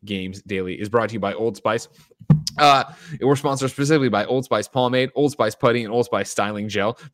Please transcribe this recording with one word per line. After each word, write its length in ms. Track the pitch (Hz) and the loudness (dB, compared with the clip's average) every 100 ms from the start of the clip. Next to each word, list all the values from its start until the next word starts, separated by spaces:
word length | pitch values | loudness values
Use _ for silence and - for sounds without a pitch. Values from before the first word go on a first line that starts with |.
Games 380 | 101 98 92 98 | -10 -8 -8 -12
Daily 360 | - 95 92 90 | -8 -6 -6 -8
is 120 | 104 | -2
brought 180 | 117 110 | -2 -2
to 60 | |
you 40 | 110 | -4
by 120 | 98 | -6
Old 240 | 98 117 101 | -2 -4 -2
Spice. 320 | 113 113 - _ _ _ - 151 - - | -4 -4 -6 _ _ _ 2 2 2 2
Uh, 260 | 147 135 - - - 156 | 4 4 2 -8 -16 -4
we're 140 | 127 139 | 0 2
sponsored 340 | 147 135 131 | 0 -2 -2
specifically 400 | - 143 156 131 | -2 2 2 4
by 160 | 101 104 | 0 0
Old 180 | 127 | -2
Spice 240 | 131 110 - | 0 -2 -2
Pomade, 420 | 131 123 127 131 | 0 2 2 0
Old 180 | - 143 | 0 0
Spice 220 | 127 113 | 2 -2
Putty, 280 | - 123 117 | 2 2 2
and 100 | 110 | 0
Old 100 | 117 | -2
Spice 240 | 120 104 98 | 0 -2 -2
Styling 380 | - 104 104 104 | -2 -2 -2 -4
Gel 300 | 101 101 117 147 | -2 -2 -4 -8